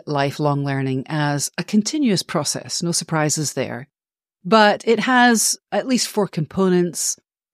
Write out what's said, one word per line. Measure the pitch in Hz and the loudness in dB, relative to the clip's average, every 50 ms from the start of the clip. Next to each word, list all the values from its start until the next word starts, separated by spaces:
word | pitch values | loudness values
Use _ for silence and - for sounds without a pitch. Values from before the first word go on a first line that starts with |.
| - | 0
lifelong | - 147 143 139 143 135 - 151 147 143 143 139 | -2 -2 -2 -2 -2 -2 -2 0 0 0 0 -2
learning | 139 139 135 135 135 131 131 - - | -2 -2 -2 -2 -2 -2 -4 -4 -4
as | 156 151 147 147 143 143 - - - - | -4 -2 -2 0 -2 -2 -4 -6 -6 -8
a | 170 | -6
continuous | - - 214 208 - - 311 294 233 190 160 - | 0 0 0 0 0 -2 0 0 0 0 0 -2
process, | - - 170 147 - - 131 - 123 - - 170 | -4 -4 -4 -2 -4 -6 -6 -8 -8 -8 -4 -4
no | 170 | -2
surprises | 170 - 165 - 165 156 151 151 147 160 151 - - | -2 -4 -4 -2 -2 0 0 0 0 -2 -4 -4 -4
there. | 139 120 107 117 117 123 - _ _ _ _ _ _ _ _ _ _ - | -4 -6 -6 -8 -10 -12 -16 _ _ _ _ _ _ _ _ _ _ -2
But | 180 208 220 214 208 185 - - 220 | 2 4 6 6 6 4 2 2 0
it | 233 226 | 0 2
has | 190 262 262 247 247 247 233 208 - - - - _ _ - | 2 2 4 6 6 6 6 4 2 0 -2 -4 _ _ -4
at | 208 - | -4 0
least | 262 254 220 - - | 0 0 0 0 -2
four | - 214 196 | -2 -2 -2
components. | - - 175 151 - - 190 196 190 180 180 175 175 - - - - - - _ _ _ _ _ _ | -2 -2 -4 -6 -4 0 0 2 4 4 4 2 2 -2 -4 -4 -6 -6 -8 _ _ _ _ _ _